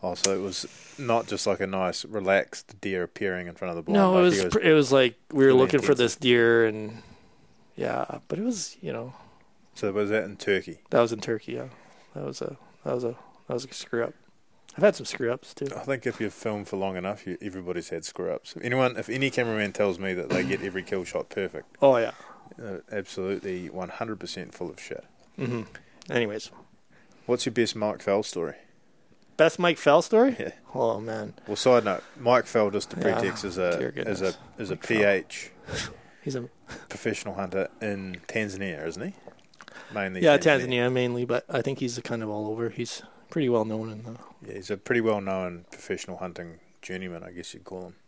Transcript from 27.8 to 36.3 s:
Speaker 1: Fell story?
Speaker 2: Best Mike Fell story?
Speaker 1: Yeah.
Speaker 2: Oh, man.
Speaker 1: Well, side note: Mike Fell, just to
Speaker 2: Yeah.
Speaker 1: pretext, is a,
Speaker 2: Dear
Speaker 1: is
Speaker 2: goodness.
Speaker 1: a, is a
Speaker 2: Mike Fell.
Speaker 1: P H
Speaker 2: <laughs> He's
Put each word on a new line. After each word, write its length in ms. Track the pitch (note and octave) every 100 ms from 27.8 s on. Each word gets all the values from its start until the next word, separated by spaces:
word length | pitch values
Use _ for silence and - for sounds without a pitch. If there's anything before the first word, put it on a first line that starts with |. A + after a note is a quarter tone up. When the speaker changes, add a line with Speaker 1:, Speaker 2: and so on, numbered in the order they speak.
| G#2+ -
Speaker 1:
Fell 200 | - G2+
story? 340 | G#2+ - E2 - - _ _ _ _ _ _ -
Speaker 2:
Best 220 | D#3+ -
Mike 180 | F3 D#3
Fell 240 | - D3
story? 340 | - A3 C4 A#3+
Speaker 1:
Yeah. 120 | - - -
Speaker 2:
Oh, 260 | - A#2 G#2
man. 320 | A2+ A2 G#2+ - -
Speaker 1:
Well, 80 | G#2
side 260 | C3 B2 G#2
note: 180 | F#2 - -
Mike 260 | A#2+ B2+ -
Fell, 240 | A#2 G#2
just 200 | G2+ -
to 60 | -
Speaker 2:
Yeah. 40 |
Speaker 1:
pretext, 400 | G2+ A2+ G#2 F2 G2+
is 120 | F2+
a, 200 | F2+ F2
Speaker 2:
Dear 100 | B1+
Speaker 1:
is 60 | -
Speaker 2:
goodness. 260 | - F#2+ F#2+ - - -
Speaker 1:
a, 40 |
is 100 | G#2
a 20 | F#2
Speaker 2:
Mike 80 | -
Fell. 120 | A2+
Speaker 1:
P 60 |
H 480 | G2+ G2 - - - - -
Speaker 2:
<laughs> 220 | - - - - -
He's 140 | -